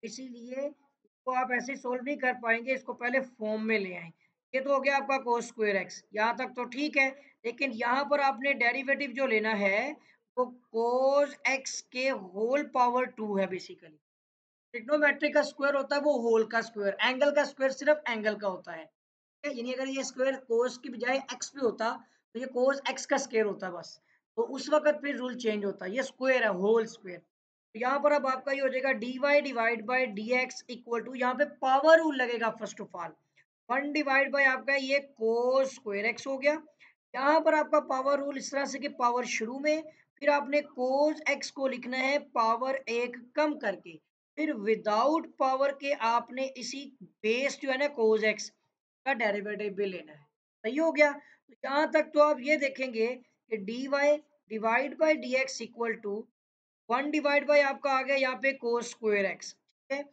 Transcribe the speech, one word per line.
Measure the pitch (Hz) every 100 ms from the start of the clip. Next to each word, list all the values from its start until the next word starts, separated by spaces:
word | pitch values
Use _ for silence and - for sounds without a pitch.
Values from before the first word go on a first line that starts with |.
इसीलिए | 226 - 262 240 233 254 285
इसको | 294 _ _ _ _ -
आप | 254 254
ऐसे | 247 240 277
solve | 247 254
नहीं | 247 294
कर | 254 247
पाएंगे, | 226 226 233
इसको | 262 -
पहले | 233 240 262
form | - _ 214 214 220
में | 220
ले | 185 175
आएं। | 170 - _ _ _
ये | 254
तो | 262
हो | 277
गया | 262 277
आपका | - 269
cos | 233 240 233
square | - 214 196
x, | 175 - _
यहाँ | 208 220 233
तक | 254 247
तो | 247
ठीक | 240 294 240
है, | 269 269 - _
लेकिन | 226 240 277
यहाँ | 220 240 262 277
पर | 285
आपने | 277 220 277
derivative | 277 240 262 262 269 277
जो | 233 262
लेना | 220 220
है | 220 196 202 254 302 _ _ _ -
वो | 247 - _ 220
cos | 233 247 262 277 285 - 240
x | 269 262 - -
के | 247 262
whole | 240 185 185 226 277 285
power | 262 247 247 254 247
two | 214 196
है। | 190
basically | 180 - 180 165 156 _ _ _ _ _ _ _
Trigonometric | 240 233 302 294 285 294
का | 294
square | 277 - 277 277
होता | 269 285
है |
वो | 294 269
होल | 233 226 220
का | 226
square, | 220 208 202 196
Angle | 226 254 285
का | 285
square | 277 - 262
सिर्फ | 262 277 302 240
angle | 226 214 208
का | 208
होता | 185 -
है, | 165
ठीक | 156 _ _ _ _ _ 294
है? | 254
यानी | 240
अगर | 254 269
ये | 269
square | 262 254 262 269 -
cos | 226 247 247
की | 285
बजाय | 240 240 269 269
x | 311 -
पे | 277
होता | 254 196 226 254 - _ _
तो | 226
ये | 254 247
cos | 262 277 -
x | 247 -
का | -
स्क्वायर | - 226 214
होता | 196 185
बस, | 175 165 - _ _ _ -
तो |
उस | 233 269 -
वक्त | 302 302 302
फिर | 277 240
rule | 254 247
change | 226 214
होता। | 202 190 185
ये | 226
स्क्वायर | 262 - 262 254
है, | 226
होल | 185 196 226 226
square। | - 190 175 _ _ _ _ _
तो | 214
यहाँ | 247 277
पर | 294
अब | 294 262
आपका | 262 269
ये | 277
हो | 269
जाएगा | 262 269 233
dy | 240 262 285 294
divide | 277 233 226 233
by | 214 254 254 202
dx | 214 247 254 - -
equal | 247 - 233
to, | 220 262
यहाँ | 247
पे | 247 294 -
power | 262 269 302 330
rule | 320 269
लगेगा | 247 233 226 -
first | 202 -
of | 208 180
all, | 165 - _ _ _ _ _
one | 254 285
divide | 294 285 262 277
by | 277 277
आपका | 262 226
ये | 277 262 277 277 _
cos | 220 226 247 262 269
square | - - 196 214
x | 233 277
हो | 269
गया। | 277 311 302 _ - _ _
यहाँ | 247 269 320
पर | 311
आपका | 302 302 302 -
power | 262 269 277
rule | 285 269
इस | -
तरह | 277
से | 277 262
कि | 277 -
power | 240 240 240
शुरू | - 220 269
में, | 302 311 311 - _ _
फिर | 285
आपने | 285 233 294 294
cos | - 254 269 302 311 247
x | 277 -
को | - 269
लिखना | 240 240 262
है | 262 285 285
power | 247 226 240 262 269 247
एक | 233 240 247 - -
कम | 302 294
करके, | 226 180 - 160 _ _ _ -
फिर | 302 254 202
without | 214 208 208 262 320 - -
power | 269 262 277 277
के | 277 285 226
आपने | 233 233 254 269 262
इसी | 208 269 285 _
base | 180 _ 214 233 269 269
जो | 277
है | 262
ना | 285 294
cos | 220 220 214
x | 208 - _ _ _ _ _ 254
का |
derivative | 269 220 208 208 202 208
भी | 190 202
लेना | 180 151
है। | 151 _ _ _ _
सही | 220 269
हो | 330
गया? | 285 294
तो | 285 - _ _ _
यहाँ | 254 277 311
तक | 311 311
तो | 302
आप | 294 294
ये | 247 302
देखेंगे | 269 269 262 226 226 247 _ _ _
कि | 220
dy | 196 240 269 277 285 302 - _ _
divide | 214 220 233 277 -
by | 311 311
dx | 240 254 262 -
equal | 226 233 233 214 208
to | 202 - _ _ _ _ _ _
one | 240 285
divide | 302 285 294 285
by | 294
आपका | 285 277 285
आ | 269
गया | 262 277
यहाँ | 262 240
पे | 269 269
cos | 240 233 233
square | - 220 208 190
x, | 170 -
ठीक | - _ _ _
है? | 277 285